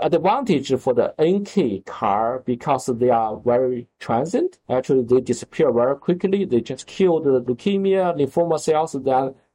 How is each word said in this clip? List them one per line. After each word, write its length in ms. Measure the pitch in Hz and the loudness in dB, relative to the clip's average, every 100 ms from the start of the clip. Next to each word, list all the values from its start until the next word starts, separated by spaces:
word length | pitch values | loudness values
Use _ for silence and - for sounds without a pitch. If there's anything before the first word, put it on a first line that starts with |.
advantage 720 | 170 170 180 254 247 147 135 127 | -2 0 0 0 0 -2 0 -2
for 180 | 131 | 0
the 220 | 120 - - | 0 0 0
N 280 | 160 196 202 | 0 0 -2
K 340 | 202 131 98 - | -2 -2 -4 -8
car, 580 | - 107 101 113 127 - | -4 0 0 0 -2 -4
because 420 | 123 147 139 - | -4 -2 -2 -2
they 220 | 117 123 | 0 2
are 280 | 117 110 101 | 2 0 -2
very 500 | 120 123 127 123 - _ | 0 2 0 -4 -10 _
transient. 600 | - 117 160 247 359 - - | -4 -2 0 -2 -2 -6 -4
Actually, 340 | 127 - 135 | -2 2 0
they 180 | 117 127 | 4 2
disappear 500 | 123 139 - - 151 | 2 -4 -6 0 2
very 240 | 117 127 143 | 2 0 0
quickly. 480 | - 180 190 202 | -2 -2 0 0
They 160 | 190 120 | 0 0
just 260 | 117 131 - | -2 -10 -10
kill 360 | - 185 160 | 0 2 4
the 200 | 139 131 | 2 2
leukemia, 760 | 120 120 202 196 196 190 180 147 | 0 -2 -2 0 0 2 0 0
lymphoma 420 | 135 170 170 156 | 0 0 0 0
cells, 320 | - 151 160 | 0 0 0
then 440 | 139 131 131 135 135 _ | -4 0 0 0 -8 _